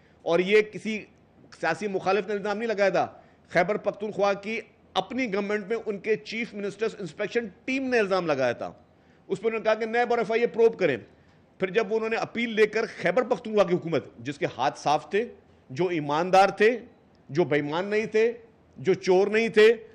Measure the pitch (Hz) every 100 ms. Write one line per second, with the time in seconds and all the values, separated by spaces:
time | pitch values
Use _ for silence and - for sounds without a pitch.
0 | _ _ - 170 185 214 214 180 214 214
1 | - _ _ _ - - 165 165 208 185
2 | 180 202 196 202 208 208 233 196 196 180
3 | 120 - - _ - 170 180 208 208 -
4 | 214 190 202 196 214 226 - _ _ 196
5 | - 254 247 196 202 214 185 226 214 202
6 | 208 214 - 220 220 202 196 196 220 -
7 | 170 - 208 240 214 - - 262 262 233
8 | 196 190 165 135 123 113 90 - _ _
9 | _ _ - 185 220 220 214 214 226 233
10 | 233 233 202 226 233 233 226 - 165 107
11 | - _ _ _ _ - 190 202 202 220
12 | 220 220 - 226 233 214 214 214 220 -
13 | 170 196 240 202 220 208 175 180 170 143
14 | - - 123 139 156 - 143 - 143 147
15 | - 202 233 - _ _ - 131 185 165
16 | 147 151 185 185 196 190 214 240 - _
17 | _ _ - 143 143 147 147 165 202 214
18 | 220 214 233 233 - _ _ - 160 185
19 | 190 185 202 214 226 214 220 226 -